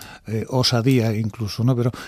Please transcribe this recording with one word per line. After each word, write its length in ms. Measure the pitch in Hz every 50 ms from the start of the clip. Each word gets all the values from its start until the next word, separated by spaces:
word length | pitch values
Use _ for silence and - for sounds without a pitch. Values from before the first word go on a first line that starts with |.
| - - - - _
eh, 200 | - 107 110 101 -
osadía 640 | - 127 120 - 127 120 113 135 131 123 110 113 107
incluso, 480 | 107 110 107 - - 110 101 - -
¿no? 140 | 110 127 131
Pero 160 | 120 120 123 - - -